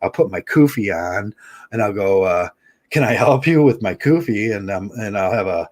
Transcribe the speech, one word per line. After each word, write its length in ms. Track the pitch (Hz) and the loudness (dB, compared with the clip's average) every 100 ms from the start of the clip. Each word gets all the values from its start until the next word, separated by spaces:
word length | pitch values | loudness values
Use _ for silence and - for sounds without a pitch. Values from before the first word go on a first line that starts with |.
I'll 80 | 98 | -6
put 200 | - 160 | 0 -2
my 100 | 90 | -2
kufi 540 | - - 147 139 104 | -4 4 4 2 -4
on 400 | 82 87 90 104 - - - - | -2 -4 -4 -6 -12 -20 -20 -12
and 100 | 113 | -2
I'll 100 | 107 | -2
go, 320 | 101 98 98 | 0 0 2
uh, 240 | 95 87 90 - _ _ _ | 2 0 -2 -8 _ _ _
Can 140 | - | 0
I 80 | 127 | 0
help 340 | 110 123 131 135 | 2 2 2 4
you 160 | 165 | 4
with 200 | 147 113 | 4 4
my 120 | 107 | -2
kufi? 600 | 90 - 160 165 107 107 | -4 0 0 0 -2 -2
And, 160 | 107 98 | -4 -4
um, 200 | 98 98 120 | -6 -8 -8
and 180 | 110 101 | -8 -2
I'll 160 | 95 | -2
have 140 | 110 95 | 0 -2
a 220 | 87 85 | -4 -4